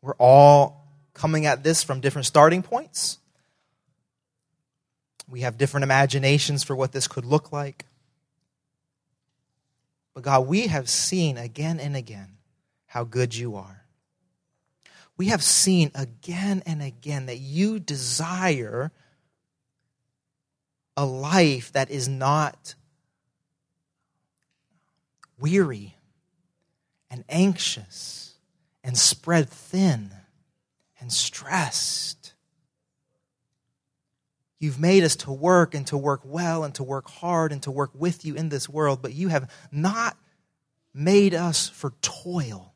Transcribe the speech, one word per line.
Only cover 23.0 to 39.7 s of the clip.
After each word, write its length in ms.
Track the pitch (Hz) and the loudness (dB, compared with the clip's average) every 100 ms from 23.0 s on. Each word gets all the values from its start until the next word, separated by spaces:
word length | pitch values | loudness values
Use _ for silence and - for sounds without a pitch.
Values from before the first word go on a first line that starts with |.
| _ _ _ _ _ _ _ _ _ _ _ _ _ _ _ _ _ _ _ _ _ _ _ _ | _ _ _ _ _ _ _ _ _ _ _ _ _ _ _ _ _ _ _ _ _ _ _ _
weary 560 | 147 190 170 113 101 _ _ _ _ _ _ _ _ _ _ _ _ | 0 2 0 -2 -14 _ _ _ _ _ _ _ _ _ _ _ _
and 120 | 123 - | -18 -6
anxious 1080 | 156 190 175 - - 98 - - - - _ _ _ _ _ | 2 2 2 -4 -6 -12 -18 -16 -16 -20 _ _ _ _ _
and 140 | 131 123 | -6 2
spread 520 | - - - 170 139 | 2 0 0 0 0
thin 640 | - - 185 190 123 101 98 _ _ _ _ _ _ _ _ | -6 -8 0 2 0 -4 -18 _ _ _ _ _ _ _ _
and 140 | 123 | -8
stressed. 1200 | - - - 131 180 143 - - - - - - _ _ _ _ _ _ _ _ _ _ _ _ _ _ _ _ _ _ _ _ _ _ _ | -4 -6 -8 -6 -4 -2 -4 -6 -6 -10 -14 -20 _ _ _ _ _ _ _ _ _ _ _ _ _ _ _ _ _ _ _ _ _ _ _
You've 200 | 151 131 | -6 -2
made 240 | 165 196 | 4 6
us 120 | 160 - | 4 0
to 140 | - | -8
work 440 | 135 165 180 165 147 | -4 4 4 4 -2
and 100 | 135 | -6
to 100 | 147 | -4
work 240 | 139 139 | -2 -4
well 400 | 131 156 175 165 | -6 -6 -4 -4
and 100 | 151 - | -6 -8
to 80 | |
work 260 | 131 135 - | -8 -8 -10
hard 420 | - 170 175 160 | -10 -4 0 0
and 100 | 143 | -4
to 80 | 143 | -8
work 200 | 135 139 | -4 -6
with 320 | 135 170 175 160 | -2 -4 -4 -8
you 100 | 147 | -8
in 140 | 160 | -6
this 180 | 143 - | -6 -6
world, 340 | 147 151 131 | -2 0 0
but 120 | 127 | -6
you 140 | 135 185 | -6 -2
have 240 | 156 127 - - | -2 -2 -16 -12